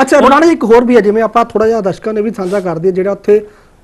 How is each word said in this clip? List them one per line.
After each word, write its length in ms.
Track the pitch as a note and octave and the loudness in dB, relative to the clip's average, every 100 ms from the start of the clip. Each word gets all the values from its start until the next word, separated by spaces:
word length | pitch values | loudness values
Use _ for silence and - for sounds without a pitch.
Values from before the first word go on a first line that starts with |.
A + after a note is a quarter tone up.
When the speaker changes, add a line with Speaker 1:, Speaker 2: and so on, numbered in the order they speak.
Speaker 1:
ਅੱਛਾ, 180 | C4 D4 | 0 2
Speaker 2:
ਹੁਣ 120 | B3 | 4
Speaker 1:
ਰਾਣਾ, 200 | C#4 E4+ | 4 2
ਇੱਕ 120 | E4 | 0
ਹੋਰ 220 | G#3+ A3+ A#3+ | 2 2 4
ਵੀ 100 | A#3+ | 2
ਹੈ, 60 | |
ਜਿਵੇਂ 220 | G#3 G#3+ | 2 0
ਆਪਾਂ 220 | A3 A#3 A#3 | 0 -2 -2
ਥੋੜ੍ਹਾ 220 | G#3 A3 | -2 -2
ਜਿਹਾ 140 | A3+ | -2
ਦਰਸ਼ਕਾਂ 320 | F#3+ E3 A3 | -4 -6 -6
ਨੇ 80 | G#3+ | -6
ਵੀ 100 | G#3+ | -6
ਸਾਂਝਾ 280 | G3+ F#3 G3+ | -6 -6 -4
ਕਰ 180 | F#3 D#3+ | -4 -4
ਦਈਏ, 140 | F3+ | -2
ਜਿਹੜਾ 200 | F#3 F#3+ | -2 -4
ਉੱਥੇ 360 | G3 - G#3 G#3 - _ _ | -4 0 0 -2 -14 _ _